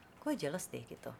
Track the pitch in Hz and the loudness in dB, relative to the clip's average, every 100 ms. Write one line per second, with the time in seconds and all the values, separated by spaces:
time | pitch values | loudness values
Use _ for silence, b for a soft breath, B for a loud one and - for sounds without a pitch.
0 | - - 302 269 143 175 - 123 120 - | -18 -2 2 4 4 2 0 -4 -4 -6
1 | - | -6